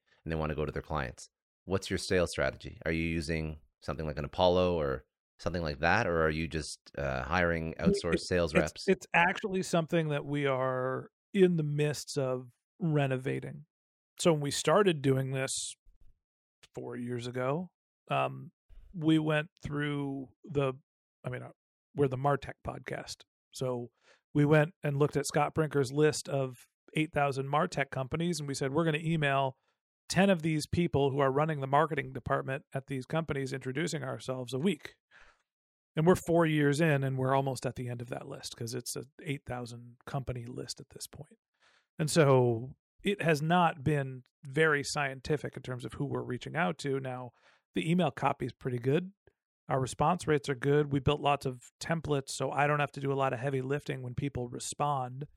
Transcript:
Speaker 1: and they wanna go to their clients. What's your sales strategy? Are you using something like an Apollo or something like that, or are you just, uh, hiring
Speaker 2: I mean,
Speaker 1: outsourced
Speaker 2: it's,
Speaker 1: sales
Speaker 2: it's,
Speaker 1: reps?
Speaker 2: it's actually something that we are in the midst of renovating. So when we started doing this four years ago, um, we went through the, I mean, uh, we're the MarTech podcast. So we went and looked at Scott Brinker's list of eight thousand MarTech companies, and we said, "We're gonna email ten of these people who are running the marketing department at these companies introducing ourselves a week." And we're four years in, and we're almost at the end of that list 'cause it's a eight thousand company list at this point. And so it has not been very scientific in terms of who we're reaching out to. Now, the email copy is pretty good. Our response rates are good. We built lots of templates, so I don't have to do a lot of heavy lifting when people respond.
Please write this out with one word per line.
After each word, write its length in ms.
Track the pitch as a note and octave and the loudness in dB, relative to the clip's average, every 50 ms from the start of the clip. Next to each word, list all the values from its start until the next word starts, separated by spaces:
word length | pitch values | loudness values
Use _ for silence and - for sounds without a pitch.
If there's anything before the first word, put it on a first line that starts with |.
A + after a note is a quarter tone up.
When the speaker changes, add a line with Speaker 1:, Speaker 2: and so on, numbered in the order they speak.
| _ _ _ _ - | _ _ _ _ -8
Speaker 1:
and 80 | D#2 | -6
they 40 | D#2+ | -4
wanna 200 | D#2+ D#2 D#2 D2+ | -2 -2 -2 -2
go 100 | C#2 D2+ | -2 -4
to 60 | C#2+ - | -4 -4
their 80 | D2 | -6
clients. 480 | - - D#2 D2 C2 B1+ - - - - _ _ _ _ _ _ _ | -6 -4 -4 -4 -4 -6 -8 -12 -18 -20 _ _ _ _ _ _ _
What's 260 | F2 F#2 F#2+ - - | -4 -4 -2 -2 -2
your 80 | G2 E2+ | -4 -4
sales 320 | - - F#2+ F2+ E2+ - | 0 2 2 2 2 2
strategy? 480 | - - C#2 C2+ - - - - - - - | 0 -2 -2 -2 -2 -6 -10 -14 -14 -8 -4
Are 60 | E2+ | -2
you 120 | E2 D#2+ E2 | -2 0 0
using 560 | E2 E2 E2+ D2+ D2+ E2 D#2+ D#2 D#2 D#2 D2+ - _ _ _ | 0 -2 -2 -2 -2 -2 -2 -4 -4 -8 -10 -14 _ _ _
something 240 | - - D2+ D#2+ D#2+ | -10 -8 -6 -6 -6
like 120 | D#2 C#2 | -6 -6
an 80 | D2+ C#2+ | -6 -8
Apollo 520 | C#2 - - F#2 F2+ F2+ F2+ F2+ F2+ F2 | -4 2 6 6 6 8 6 4 4 2
or 280 | D#2+ D2 C2+ C2 B1 - _ _ _ _ _ _ - | 2 0 0 -2 -4 -8 _ _ _ _ _ _ -8
something 220 | - F#2 E2 F2+ E2 | -6 -4 -4 -2 -2
like 160 | D2+ D2 C2+ | -4 -2 0
that, 260 | D#2+ E2+ F#2+ A2 A#2+ | 2 4 4 4 2
or 160 | F2+ E2+ E2 | 2 2 2
are 80 | D#2+ D#2+ | 2 2
you 200 | D#2 D#2 E2 D#2 | 2 0 -2 -2
just, 300 | D#2+ D#2+ D2 - - - _ - - | -4 -4 -6 -6 -10 -14 _ -12 -8
uh, 260 | - C#2+ C2+ C2 B1+ B1+ | -4 -4 -2 -2 -4 -2
hiring 500 | C2+ E2+ F#2 F2 E2+ E2+ E2 D#2+ E2 - - | 0 0 2 2 2 2 0 -2 -4 -6 0
Speaker 2:
I 40 | D#2 | 2
mean, 100 | F#2+ - | 2 2
Speaker 1:
outsourced 220 | - - E2+ E2 | 2 2 0 0
Speaker 2:
it's, 120 | E2 - | 0 0
Speaker 1:
sales 260 | - F2+ F2 E2+ D#2 D#2 | 0 2 2 2 2 2
Speaker 2:
it's, 60 | D#2+ | 2
Speaker 1:
reps? 280 | D2+ D2+ - - - G3 | 0 0 -4 -4 -2 -2
Speaker 2:
it's 180 | F#3+ - - - - | -2 -2 -2 0 2
actually 500 | E3+ E3+ F#3 F#3 - - G3+ F#3+ F#3+ F3 | 2 2 2 0 -2 -6 -4 -4 -4 -2
something 460 | - F#3 E3+ D#3+ - F3 E3 D#3 D3+ | 0 0 0 0 2 0 0 0 0
that 160 | D3 C#3+ D3+ | -2 -2 -4
we 200 | C#3 C#3+ D3 C#3+ | -4 -2 0 0
are 640 | C#3 C3 B2+ C3 C3 B2+ B2+ B2+ C3 C3 B2+ A#2+ - _ _ _ _ - | 0 2 0 0 0 0 -2 -2 -2 -4 -4 -6 -10 _ _ _ _ 4
in 220 | G3+ F#3 F3+ F3 | 6 6 6 6
the 80 | D#3+ D3+ | 4 0
midst 540 | D3 D3 D3 D3 D3+ C3+ - - - - | 0 0 0 0 0 0 -4 -8 -6 -2
of 340 | C#3+ C3+ B2+ B2+ B2+ B2+ A#2+ - _ _ _ _ - | -2 0 0 -2 -4 -6 -10 -20 _ _ _ _ -4
renovating. 840 | F3+ D#3+ D3+ D3 C#3+ C3+ C3 B2+ C3 C3+ C3 C3 - C#3 D#3 D3 D3 - _ _ _ _ _ _ _ _ _ - | 0 2 2 2 2 2 0 -2 -2 -4 -4 -4 -6 -8 -12 -14 -16 -20 _ _ _ _ _ _ _ _ _ 2
So 140 | - F3+ D#3+ | 4 4 4
when 80 | D3 | 4
we 100 | C#3+ C#3+ | 2 -2
started 500 | - - - D3+ D#3+ G3+ G#3 F#3+ E3 C#3+ | -2 0 2 4 6 6 6 6 4 4
doing 300 | C3 C3+ C3 C3 C3+ C3 | 2 2 2 2 0 -2
this 460 | C3+ C3 C3+ C3 - - - - - - _ - - _ - - - _ _ _ _ _ _ _ _ _ - _ - | -2 -4 -4 -4 -4 -6 -8 -10 -12 -16 _ -20 -20 _ -20 -20 -20 _ _ _ _ _ _ _ _ _ -20 _ -14
four 220 | B2+ B2+ B2 A#2+ | -12 -10 -10 -8
years 280 | A#2+ B2 A#2+ B2 A#2+ A#2 | -8 -6 -6 -6 -6 -6
ago, 440 | B2 B2 B2+ B2+ C3+ C#3+ F3 F#3 - _ _ _ _ _ _ _ - | -6 -4 -2 -2 0 0 -2 -4 -8 _ _ _ _ _ _ _ -2
um, 400 | C#3+ C3+ C3+ C3+ C3+ C3 C3+ F3 - _ _ _ - - - - - | 0 0 0 0 -2 -8 -14 -16 -20 _ _ _ -20 -20 -20 -14 -8
we 260 | F3 D3+ D#3+ D#3+ D#3+ | -2 2 4 4 4
went 300 | D3+ D#3 D#3 D3+ D3+ - _ _ - | 4 2 0 0 -2 -4 _ _ -10
through 640 | C#3+ D3 D3 D3 D3 D3 C#3+ C#3+ C#3 C#3 C#3 C3 - _ _ - | -6 -4 -2 -2 -2 -2 -2 -2 -4 -4 -6 -8 -12 _ _ -14
the, 300 | G#3 C#3 C#3 C#3 C3+ C3 C#3 _ _ _ _ _ _ _ _ - | -4 0 0 0 0 -2 -4 _ _ _ _ _ _ _ _ -10
I 60 | C3 | -8
mean, 140 | B2 B2 B2 | -8 -8 -10
uh, 80 | B2+ - _ _ _ _ _ _ _ - | -14 -18 _ _ _ _ _ _ _ 0
we're 120 | C#3+ C#3+ | 0 2
the 100 | C3 B2+ | 2 2
MarTech 360 | B2+ C3+ C#3+ C#3+ C3 - - - - - | 0 2 2 2 0 -2 -8 -14 -10 -10
podcast. 520 | - - - - - - - - - - - _ _ _ _ _ _ | -10 -10 -8 -8 -8 -8 -8 -10 -12 -14 -16 _ _ _ _ _ _
So 400 | - - C3 B2+ B2 A#2+ B2 A#2 _ _ _ _ _ _ _ _ - | -8 -6 -4 -4 -2 -4 -6 -10 _ _ _ _ _ _ _ _ 2
we 120 | D3 D3 | 4 6
went 280 | C#3+ D#3 D3+ D3 F3 - _ - | 8 8 6 6 4 0 _ -4
and 140 | D3 C#3+ | -2 2
looked 180 | C#3 D3 C#3+ - | 2 2 2 2
at 120 | C#3+ - | 0 -2
Scott 260 | - - D#3 D3 D3+ - | 0 2 2 2 2 2
Brinker's 380 | D#3+ D#3 C#3+ C3+ C#3+ C3+ A#2 | 0 0 2 2 0 0 2
list 360 | C#3 D3 D3+ D3+ C#3+ - - | 2 4 4 4 2 0 -4
of 380 | - D3 C#3 C3+ C3 B2 - - _ _ _ _ - - | -4 -2 -2 -2 -2 -6 -12 -20 _ _ _ _ -4 -2
eight 160 | E3 D#3 D#3+ - | -2 -2 0 0
thousand 340 | D3+ C#3+ C#3+ B2+ C3+ C3+ | 0 0 0 0 -2 -2
MarTech 440 | C#3 C#3+ D3+ F3+ F3 - D3+ C3+ - | 0 0 0 0 0 0 -2 -4 -2
companies, 480 | - C3 C3 B2+ - D#3+ E3+ F3 E3+ D3 | -4 -6 -6 -4 -4 -2 -2 -2 -2 -4
and 80 | D3 | -4
we 80 | C#3 C3+ | -6 -4
said, 180 | - C#3+ C3 C3+ | -2 -2 0 2
"We're 120 | E3 E3+ | 2 2
gonna 120 | D#3+ D3+ | 2 0
email 600 | D#3 E3+ D#3 E3+ D#3+ D3 C#3 C#3 C#3 C#3 C3 - _ _ _ _ _ _ _ _ _ _ | 0 0 0 0 2 2 2 2 2 2 0 -2 _ _ _ _ _ _ _ _ _ _
ten 220 | - - E3+ G3 G3 | -2 2 4 4 6
of 100 | F#3+ D#3+ | 4 2
these 240 | D3 E3 D#3+ D3+ - | 2 0 0 0 -2
people 460 | - - E3+ E3+ E3 - C#3 C#3+ C#3 | -2 0 0 0 2 2 2 2 2
who 80 | B2+ C#3+ | 2 2
are 120 | C#3 C3+ | 2 2
running 280 | C3 C#3+ D#3 D#3+ D#3 C#3 | 4 2 2 0 0 -2
the 80 | C3+ | 0
marketing 460 | C3 C#3+ D3 D#3+ D3+ D#3 C#3 C3 C3 C3+ | 2 4 4 4 4 0 -2 -4 -4 -8
department 520 | B2 - - C#3 C#3 C3+ C3 C3 D#3 - _ - | -8 -2 0 0 0 0 -2 -6 -6 -6 _ -8
at 140 | C#3 - | -8 -6
these 180 | - C#3 C3 B2+ | -6 -6 -6 -4
companies 480 | - D#3+ E3 E3 - D3 C#3 C3+ C3 C#3 | -4 -2 -2 -2 -2 -4 -4 -4 -4 -6
introducing 500 | C3 - C3 B2+ D3 E3+ D#3 D#3+ D3 C3 | -6 -6 -6 -4 -4 -4 -4 -4 -6 -6
ourselves 500 | C3 B2 A#2 - - B2+ C3 B2+ A#2 C3 | -6 -8 -6 -6 -6 -6 -6 -6 -6 -4
a 60 | C3 | 0
week." 360 | D#3 G#3 D#3+ - - - - _ _ _ - - - - _ _ _ _ _ _ _ _ _ _ _ _ _ | 0 0 0 -2 -6 -14 -18 _ _ _ -20 -20 -20 -20 _ _ _ _ _ _ _ _ _ _ _ _ _
And 120 | D#3+ D#3 | 2 4
we're 80 | F3 F3+ | 6 4
four 300 | - - - E3 E3+ E3+ | 4 4 4 4 4 6
years 340 | D#3+ D#3 D3+ D3 C#3+ C#3 C#3+ | 4 4 4 4 4 4 4
in, 220 | E3+ D#3+ C#3+ C3+ C#3 | 4 4 4 2 2
and 140 | C3+ C3+ | 0 -2
we're 180 | C3 C3 C3 C3+ | 0 0 2 2
almost 300 | C3+ C#3 C#3 B2+ - - | 2 2 0 -2 -4 -4
at 100 | B2+ - | -6 -6
the 140 | - B2+ A#2+ | -6 -6 -6
end 120 | B2 A#2+ | -8 -8
of 80 | A#2 A#2+ | -8 -8
that 180 | C#3 C#3 C#3 | -10 -10 -10
list 280 | C3+ - B2+ - - - | -12 -12 -12 -12 -14 -10
'cause 180 | - A#2+ A2+ B2 | -10 -8 -8 -8
it's 220 | B2 B2 - - | -8 -8 -8 -8
a 80 | C#3 B2 C3 _ - | -10 -10 -12 _ -12
eight 220 | - D#3+ C#3 C#3+ - | -8 -8 -8 -8 -8
thousand 520 | - B2 B2 B2 A2+ A#2+ A#2+ A#2+ A#2+ A#2+ - _ | -10 -10 -8 -10 -10 -12 -16 -18 -20 -20 -20 _
company 380 | - - C#3 B2+ - B2 B2 A#2 | -8 -8 -6 -6 -6 -8 -8 -10
list 340 | A#2+ B2+ C3+ B2+ - - - | -10 -10 -10 -10 -10 -12 -14
at 100 | C3+ - | -16 -18
this 160 | - - - | -18 -16 -16
point. 320 | - - - D3 - A3 _ _ _ _ _ _ _ _ _ _ _ _ - | -16 -16 -18 -20 -20 -20 _ _ _ _ _ _ _ _ _ _ _ _ -4
And 100 | D#3+ C#3+ | -2 2
so 640 | - E3+ D3 C#3 C3+ B2+ B2 A#2+ A#2 A2+ B2 C#3 - - _ _ _ _ - | 4 6 6 8 8 6 6 4 2 0 -4 -8 -14 -18 _ _ _ _ -4
it 180 | G3 G3+ - | -2 -2 0
has 200 | D3 E3 D#3+ C#3 | 2 2 2 2
not 420 | D#3 D#3+ F3 F3+ E3+ D#3+ E3+ D3+ B2+ | 2 2 4 4 4 4 2 0 -2
been 400 | D#3 D3+ C#3+ C3+ C3+ C3 B2+ - _ _ _ - | 0 0 0 0 -4 -8 -12 -16 _ _ _ -18
very 400 | C#3 C3 D3+ D#3+ D#3+ D3 C#3+ C3 | -4 0 2 4 4 4 2 0
scientific 720 | - - D3+ C#3+ C3+ C3+ C3 - - D3+ C#3 - B2 - | -2 -4 -2 -4 -4 -6 -6 -4 -2 -2 -2 -2 -6 -10
in 40 | C3+ B2+ | -10 -8
terms 220 | B2+ B2 A#2+ B2+ | -8 -8 -8 -8
of 80 | C3+ - | -8 -6
who 120 | - D3 | -6 -4
we're 180 | C3+ B2+ B2 A#2+ | -4 -4 -4 -4
reaching 320 | B2 B2 A#2+ - C3+ C3+ | -6 -8 -8 -8 -6 -4
out 220 | D3+ F3 F3+ D#3+ - | -2 -2 -2 -2 -4
to. 200 | - C#3+ C3+ C3+ | -4 -4 -4 -4
Now, 340 | C3 C3 B2+ B2+ B2+ A#2+ - _ _ _ _ _ _ _ - | -4 -6 -8 -10 -12 -14 -16 _ _ _ _ _ _ _ -6
the 140 | F3+ - D#3 | -4 0 2
email 200 | F3 F3+ E3+ C#3 | 2 2 2 2
copy 360 | - - C#3 C3+ C3 - C#3+ | 0 0 -2 -2 0 -2 -4
is 80 | A#2+ - | -8 -8
pretty 260 | _ - C3+ B2 B2 | _ -6 -6 -4 -2
good. 320 | A#2 C3 C#3+ F3 F3+ F#3+ - _ _ _ _ _ _ _ _ _ _ | 0 2 2 2 0 -4 -10 _ _ _ _ _ _ _ _ _ _
Our 120 | - C#3 C3+ | -2 -2 -2
response 460 | C3 A#2 - - D3 D#3 F3+ F3 - | -2 -2 0 2 2 2 2 2 2
rates 220 | D#3 D3+ C#3+ - - | 0 0 2 0 -2
are 60 | C3+ | -4
good. 360 | A#2 C3+ C#3+ C#3+ D3 D3+ C#3+ | -2 2 4 4 4 4 2
We 80 | C#3+ C#3+ | 0 0
built 220 | B2+ D3 D3 D3+ | 2 0 0 2
lots 240 | C#3+ C#3+ C#3+ - - | 2 2 0 0 0
of 160 | C3+ B2+ B2 - - _ - | -6 -8 -8 -12 -20 _ -10
templates, 500 | - - E3+ E3 - D3 D3 C#3 C3+ - | -6 -4 -4 -4 -2 0 -2 -2 -2 -4
so 200 | - - C#3 C#3 | -6 -4 -4 -2
I 140 | D3+ C#3 C#3+ | 2 2 4
don't 140 | D3 D3+ D3 | 4 4 2
have 120 | C#3+ - - | 0 -2 -4
to 60 | C#3+ | -4
do 100 | C#3 C#3 | -2 -2
a 20 | C#3 | 0
lot 200 | C3+ C3+ C3+ C3+ | 2 2 0 0
of 60 | A2+ | 0
heavy 220 | C3 C#3+ C3+ C3 | -2 -2 -2 -2
lifting 400 | B2+ C3+ C#3+ D3 - - C#3+ C3 | -2 -2 -4 -4 -4 -6 -6 -6
when 140 | B2+ B2 B2 | -8 -8 -6
people 320 | - C#3+ C#3 - B2+ B2 | -4 -4 -4 -4 -4 -6
respond. 800 | A#2+ B2+ C3 - - - - D3 D3 C#3+ C3+ B2+ B2+ B2+ C3+ C#3+ - - | -6 -8 -8 -10 -8 -4 -2 0 0 0 -2 -4 -6 -8 -10 -12 -14 -14